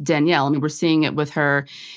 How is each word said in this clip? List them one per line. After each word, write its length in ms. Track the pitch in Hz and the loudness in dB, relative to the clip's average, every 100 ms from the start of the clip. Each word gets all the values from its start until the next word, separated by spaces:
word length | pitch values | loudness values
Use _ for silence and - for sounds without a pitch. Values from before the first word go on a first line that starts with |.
Danielle? 440 | 143 156 151 165 139 | -2 2 2 2 2
I 40 | |
mean, 100 | 147 | 0
we're 80 | 151 | -2
seeing 360 | 151 170 160 | -2 0 2
it 100 | 151 | 2
with 160 | 147 147 | 0 -4
her 360 | 156 143 143 139 - - | 0 0 0 -2 -12 -20